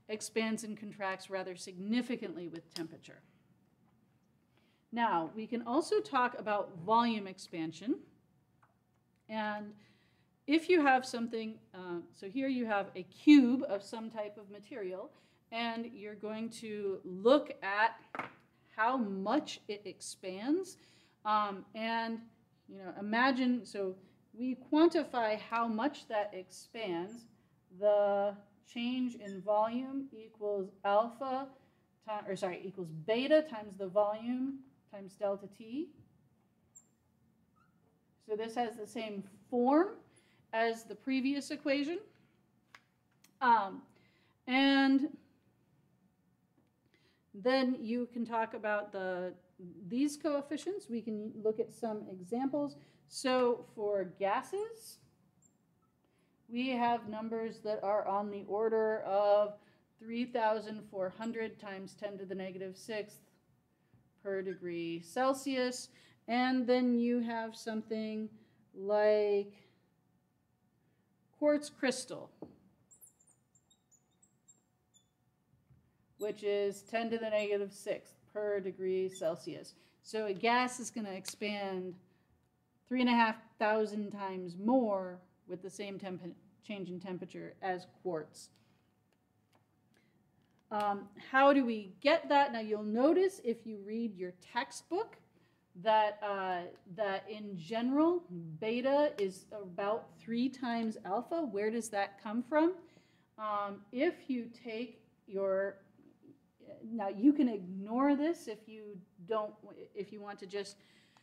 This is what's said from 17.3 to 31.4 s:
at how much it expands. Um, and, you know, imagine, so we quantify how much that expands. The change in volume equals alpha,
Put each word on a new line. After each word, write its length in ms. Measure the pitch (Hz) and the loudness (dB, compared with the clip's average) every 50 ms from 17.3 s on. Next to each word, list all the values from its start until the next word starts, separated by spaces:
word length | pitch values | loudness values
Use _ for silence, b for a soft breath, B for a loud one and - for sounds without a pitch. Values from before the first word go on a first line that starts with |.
| 294 285 285 - - - 185 | 8 8 6 0 -8 -6 -4
at 320 | 196 202 208 220 226 - - - - - - - - - - _ _ _ _ _ _ - | -2 2 2 2 2 0 -6 -14 -10 -10 -8 -8 -10 -14 -20 _ _ _ _ _ _ -2
how 220 | 220 220 240 269 | 0 0 2 2
much 640 | 262 220 196 196 190 196 214 254 302 302 - - - - | 0 0 -2 -4 -2 0 0 0 0 0 -2 -8 -12 -10
it 160 | - 208 208 - | -10 -10 -10 -10
expands. 920 | 185 - - - - - - 208 185 185 196 220 277 311 392 370 - - b b b b b b b b b - | -12 -14 -12 -14 -14 -14 -10 -8 -8 -8 -4 0 0 0 0 0 -4 -10 b b b b b b b b b 0
Um, 400 | 214 214 208 208 202 196 185 - - - | 2 2 4 2 0 -2 -8 -12 -12 -8
and, 460 | 220 226 226 226 226 226 226 226 226 - - _ _ _ _ _ _ _ | -4 -2 -2 0 -2 -2 -2 -4 -6 -10 -16 _ _ _ _ _ _ _
you 100 | - 190 190 | -20 -18 -14
know, 120 | 190 180 - - | -12 -12 -10 -8
imagine, 680 | 202 208 220 233 254 277 254 254 254 247 247 240 - | -4 0 4 6 6 6 6 4 4 4 2 2 -2
so 300 | - - 202 196 190 185 B B B B B B _ - | -6 -4 -4 -2 -2 -4 B B B B B B _ -10
we 240 | 220 254 262 247 254 - - | -6 -4 -4 -4 -6 -2 2
quantify 680 | 294 302 339 339 - 320 277 - - 240 226 214 214 202 | 6 6 6 6 6 2 0 0 0 0 2 2 0 -2
how 280 | - - 226 233 233 | -4 -4 -2 0 0
much 400 | 233 214 214 254 302 294 - - - | 0 0 0 0 -2 -2 -4 -8 -4
that 220 | 226 208 208 208 208 | -2 -2 -2 -2 -6
expands. 920 | 185 185 - - - - - - 226 220 185 170 170 180 208 233 240 - - b b b b b b _ _ 185 180 | -10 -12 -12 -16 -20 -20 -14 -10 -8 -6 -4 -4 -4 -4 -6 -10 -14 -18 -20 b b b b b b _ _ -6 2
The 560 | 208 208 208 208 202 202 202 202 202 208 196 202 - - _ _ _ - | 4 6 6 6 6 6 4 4 2 0 -2 -6 -12 -20 _ _ _ -12
change 440 | - 240 233 247 254 254 254 240 240 | -6 -4 -2 -2 0 0 0 -2 -4
in 260 | - 208 196 196 185 | -6 -10 -10 -10 -4
volume 640 | 175 208 208 214 220 233 240 254 262 269 269 277 269 - | 0 2 4 4 4 4 0 -2 -4 -4 -6 -6 -6 -8
equals 580 | 220 220 220 220 - 220 208 208 202 196 190 196 - - - | -12 -16 -18 -18 -10 -6 -2 -2 0 0 -2 -4 -8 -2 2
alpha, 640 | 202 202 208 233 233 233 - 269 262 254 269 | 6 6 6 6 4 -2 -6 -4 -2 -2 -4